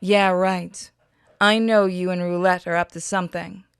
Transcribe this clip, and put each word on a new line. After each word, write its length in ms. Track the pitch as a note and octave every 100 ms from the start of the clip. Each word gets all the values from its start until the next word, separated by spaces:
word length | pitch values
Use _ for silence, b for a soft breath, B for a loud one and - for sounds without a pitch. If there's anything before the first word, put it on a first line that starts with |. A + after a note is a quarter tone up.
Yeah, 300 | F#3 G3+ G3
right. 600 | F#3 F#3+ F#3 F3 - - _ _ _ _ _
I 180 | G3+ G#3+
know 280 | A3+ A3 G3
you 240 | F3+ F3+
and 120 | F3+
Roulette 440 | F3 F3 F3+ F3+ F3
are 100 | E3+
up 160 | E3+
to 80 | -
something. 640 | - G3 F3+ F3 E3+ F#3+ F#3+ _